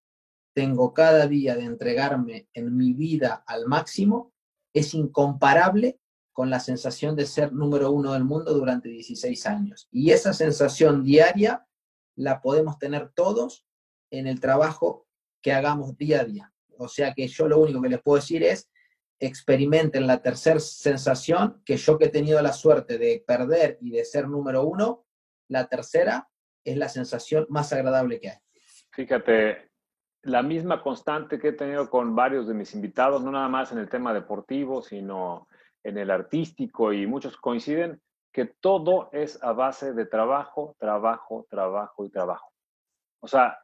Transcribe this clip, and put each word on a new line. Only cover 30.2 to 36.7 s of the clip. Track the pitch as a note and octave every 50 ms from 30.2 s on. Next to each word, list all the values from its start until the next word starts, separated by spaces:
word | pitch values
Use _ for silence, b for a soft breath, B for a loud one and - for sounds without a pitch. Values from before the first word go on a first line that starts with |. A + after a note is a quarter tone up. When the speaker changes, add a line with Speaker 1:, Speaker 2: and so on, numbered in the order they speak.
| -
Speaker 2:
la | C3+ B2 B2
misma | C3 D3 E3 E3 E3 F3+ D#3+ -
constante | - C#3 B2 - - D3+ D3+ D#3 D#3 - D3+
que | - D3 D3+
he | D3
tenido | - C#3+ C#3 C#3+ C#3+ C#3 -
con | B2+ B2 A#2+ A#2 A2+
varios | B2+ B2+ C3 C3+ C3 A2+
de | A2 A2
mis | G#2+ G2 - -
invitados, | G#2 G2+ G2 - B2+ B2+ C#3 C#3 C3+ B2+
no | C3+
nada | C#3 C#3 C3 B2+
más | B2+ C3 C3 -
en | B2
el | A2+ G#2 G2
tema | - B2 B2 A#2+ A2
deportivo, | G2+ F#2 - G#2 F2+ - - C3+ C#3 C#3+ B2+ C3+ B2
sino | - - G#2+ G2+ G2 G2 G2 F#2 F#2 F2+ F2 F2 - _ b b b b b b -
en | G#2+ G2+
el | G#2 G2 F#2+
artístico, | F#2+ F#2 F#2 - C#3+ D#3+ D#3+ E3 - - C3 A#2